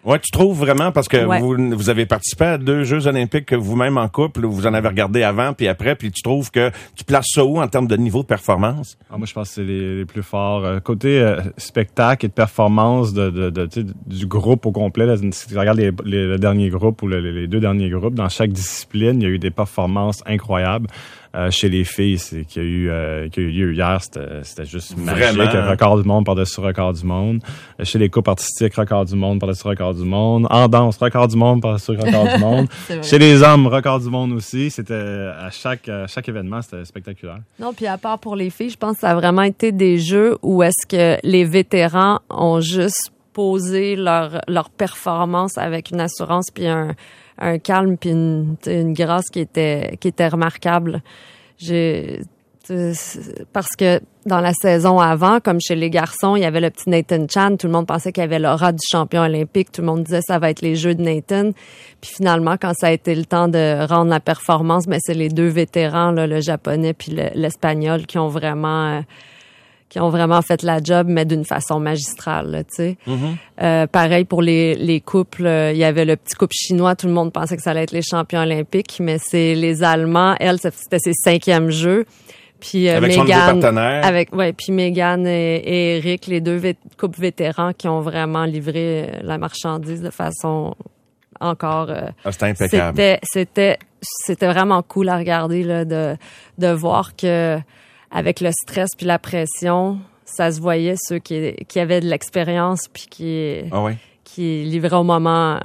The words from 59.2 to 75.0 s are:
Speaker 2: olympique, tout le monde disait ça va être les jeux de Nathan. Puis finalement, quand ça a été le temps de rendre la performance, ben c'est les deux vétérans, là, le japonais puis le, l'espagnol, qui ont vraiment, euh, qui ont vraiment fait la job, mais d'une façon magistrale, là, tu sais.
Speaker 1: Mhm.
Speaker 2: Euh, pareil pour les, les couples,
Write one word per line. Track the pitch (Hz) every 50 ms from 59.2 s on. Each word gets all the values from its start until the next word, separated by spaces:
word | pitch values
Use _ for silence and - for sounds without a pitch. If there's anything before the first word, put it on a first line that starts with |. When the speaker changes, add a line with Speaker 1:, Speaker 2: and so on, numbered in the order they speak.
Speaker 2:
olympique, | 165 160 156 156 156 151 _ 196 190 -
tout | - -
le | 170
monde | 165 160 165 165
disait | 151 180 170
ça | 175 - 185 165
va | 170 160
être | 156 -
les | - 165 160
jeux | 165 160 175 170
de | 165
Nathan. | 175 165 160 156 147 - 196 196 202 214 202 - - - - - - - - _
Puis | - - -
finalement, | - 196 185 170 165 165 160 175 185
quand | - 180 175
ça | - -
a | 165
été | 165 160 _ 180 165
le | 156 165
temps | - - 170 175
de | 175 170 165 160 156 151 143 151
rendre | 143 170 170 170 165
la | 165 156
performance, | - - 160 - - - 170 156 165 165 170 180 170
ben | 180 175 -
c'est | - - 170
les | 160 160 156
deux | 160 160 170
vétérans, | 170 156 170 165 - - 170 165 151 151 170 170 175
là, | 170 165 160
le | 156 156 156
japonais | 147 160 160 151 _ - 143 160 160 160 160
puis | _ - 160 156
le, | 160 151 - -
l'espagnol, | - 160 151 151 - - 160 156 151 151 156 165 165 156
qui | - - 180
ont | 160
vraiment, | 156 143 156 151 156 151 151 156 156 156 160 156 151 151
euh, | 151 151 _ - - - - - - - - _ _ _ _ _ _ _ _
qui | - 180
ont | 170 170
vraiment | 160 170 170 165 170 170
fait | 165 - 175 165 -
la | 170 165 160 151
job, | 156 175 175 175 175
mais | 175 165 160
d'une | 160 160 156 151
façon | - - 143 139 - 156 151
magistrale, | 151 151 156 151 139 - - - - 165 - - 143 -
là, | 151 156 156
tu | _ -
sais. | - 170 175 185 _ _
Speaker 1:
Mhm. | 123 131 123 135 156 165 165 - _ _ -
Speaker 2:
Euh, | - 170 165 165 160
pareil | 151 - 185 165 160 175 175 180
pour | - 185 175
les, | 170 170 165 165 165 165 160
les | - - 165 165
couples, | 151